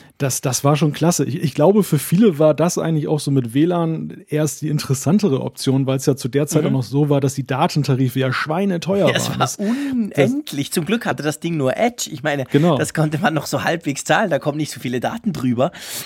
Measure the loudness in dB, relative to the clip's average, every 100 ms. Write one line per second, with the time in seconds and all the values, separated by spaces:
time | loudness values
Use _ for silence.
0 | -20 -6 -4 -2 -4 0 2 4 2 2
1 | 0 2 -2 -2 -4 4 4 6 4 0
2 | 2 4 4 6 4 4 0 0 -2 -2
3 | 0 -2 2 0 2 2 2 2 0 -2
4 | -6 -12 -6 -2 -2 -2 -4 -4 -2 -2
5 | 2 2 4 0 -2 -4 0 0 2 0
6 | 0 0 0 -2 2 2 2 0 0 0
7 | 2 2 2 -2 -4 0 2 2 0 2
8 | 2 0 -2 -2 -2 -2 -2 -2 -2 2
9 | 2 2 -2 -2 -4 -2 -4 -2 -2 -2
10 | -2 2 2 2 -6 -6 -4 -4 -2 -2
11 | -2 -4 -4 -4 -4 -2 -2 0 -2 -2
12 | -10 -6 -4 -4 0 2 4 2 0 0
13 | -2 0 -2 -2 -4 -4 -2 -4 -4 -6
14 | 0 0 2 0 -2 -4 -6 -6 -6 -4
15 | -4 -4 -4 -2 -2 0 0 -2 -12 -12